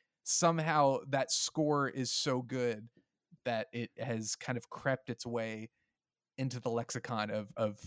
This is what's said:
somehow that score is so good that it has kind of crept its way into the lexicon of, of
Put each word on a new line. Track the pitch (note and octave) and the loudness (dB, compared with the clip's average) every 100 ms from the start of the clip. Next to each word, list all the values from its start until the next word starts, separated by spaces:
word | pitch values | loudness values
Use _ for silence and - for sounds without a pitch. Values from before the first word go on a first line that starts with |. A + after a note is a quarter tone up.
| _ _ | _ _
somehow | - - E3+ E3 D#3 D3+ C#3+ C3 C#3 | -2 4 4 4 2 6 6 4 2
that | C3+ C3 | 0 2
score | - - - D3+ C#3+ C#3 | 0 0 0 2 4 2
is | - B2 | 0 -2
so | - - B2+ | 0 0 0
good | B2 B2+ A#2+ G#2+ A2+ _ _ _ _ - | 0 0 0 0 -6 _ _ _ _ -10
that | - A2+ G#2+ | -4 -2 -2
it | A#2+ A#2 - | -4 -6 -6
has | A#2+ A2+ G#2+ | -4 -2 -2
kind | - - B2 | -6 -4 -6
of | - | -6
crept | - C#3 C3 - | -4 -2 -2 -2
its | A#2 B2 | -8 -4
way | A#2 A2+ A2 A2 _ _ _ _ _ _ - | -4 -4 -6 -10 _ _ _ _ _ _ -4
into | C3 B2 | -4 -2
the | B2 | -2
lexicon | A#2 A#2 A#2+ - A#2 G#2+ | 0 -2 -4 -4 -2 -2
of, | G#2+ G2+ - | -2 -4 -2
of | A2 G#2 | -2 -2